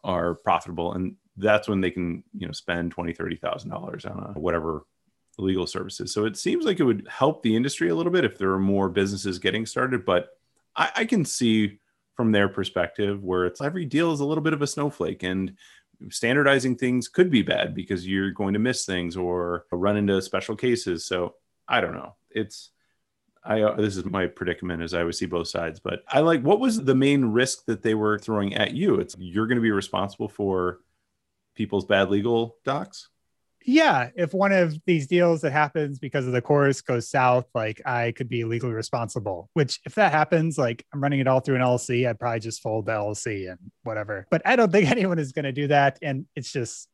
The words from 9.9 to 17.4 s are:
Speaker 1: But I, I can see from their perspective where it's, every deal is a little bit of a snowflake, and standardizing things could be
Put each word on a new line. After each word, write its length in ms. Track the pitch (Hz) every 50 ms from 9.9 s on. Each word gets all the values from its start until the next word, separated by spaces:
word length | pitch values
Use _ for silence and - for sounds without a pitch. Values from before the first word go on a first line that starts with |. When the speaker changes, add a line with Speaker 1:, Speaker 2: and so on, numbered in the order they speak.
| 127 117 -
Speaker 1:
But 260 | - 90 87 87 - - _ _ _ _ _ _ _ _
I, 160 | 156 160 165 -
I 100 | - 226
can 180 | 226 254 208 151
see 560 | - - - 123 117 110 110 107 101 101 _ _ _ _ _ _ _ _
from 160 | - 120 113
their 180 | 107 101 101 98
perspective 760 | 98 - 95 - - 98 87 87 - - 104 101 101 98 98
where 220 | 90 92 92 90
it's, 160 | 90 - -
every 240 | 139 147 170 185 175
deal 260 | 131 123 147 170 170
is 80 | 160 143
a 60 | 143
little 180 | 143 156 160 151
bit 100 | 160 156
of 80 | 143
a 60 | 143
snowflake, 560 | 139 - 151 143 147 - - - - 101 - 92
and 320 | 92 92 95 95 95 - _ - - - _ _ _ _ _ - 98
standardizing 680 | - - - 117 127 143 143 139 139 135 117 131 123
things 320 | - 131 127 123 127 117 -
could 200 | - - 180 180
be 120 | 147 113